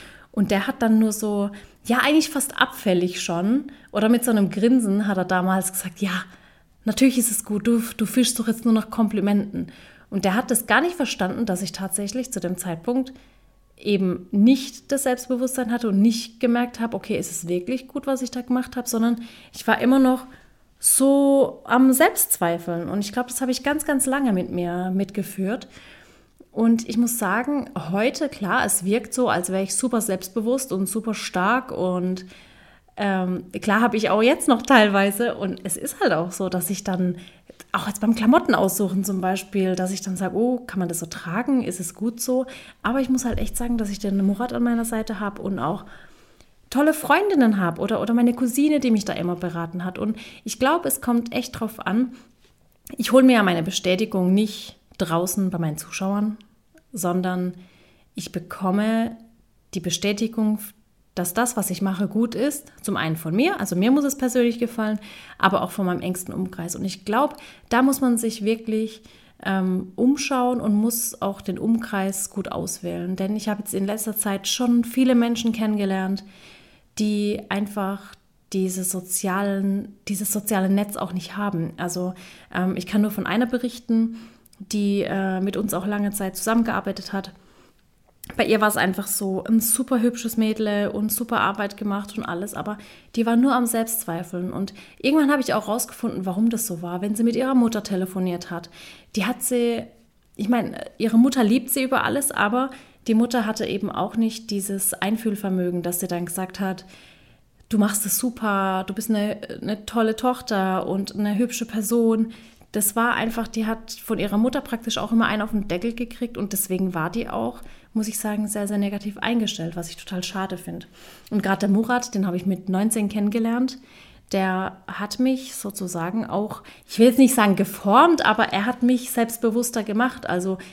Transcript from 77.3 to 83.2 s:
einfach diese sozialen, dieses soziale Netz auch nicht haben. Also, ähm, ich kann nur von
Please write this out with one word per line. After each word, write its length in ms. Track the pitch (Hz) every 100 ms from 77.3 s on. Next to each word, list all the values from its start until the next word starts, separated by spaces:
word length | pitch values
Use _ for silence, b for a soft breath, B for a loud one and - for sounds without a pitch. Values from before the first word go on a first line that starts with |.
| 208 -
einfach 640 | 190 202 208 190 196 - - _ _ _
diese 280 | 190 185 185
sozialen, 1120 | 185 185 185 - 196 185 202 196 196 196 - - -
dieses 240 | 196 208
soziale 380 | 214 - 202 190
Netz 260 | 196 202 202
auch 160 | 185
nicht 240 | 180 - 202
haben. 380 | 202 175 165 -
Also, 380 | 175 180 180 185 B B B
ähm, 220 | - 185 190
ich 100 | 185
kann 160 | 214
nur 80 | 208
von 160 | 202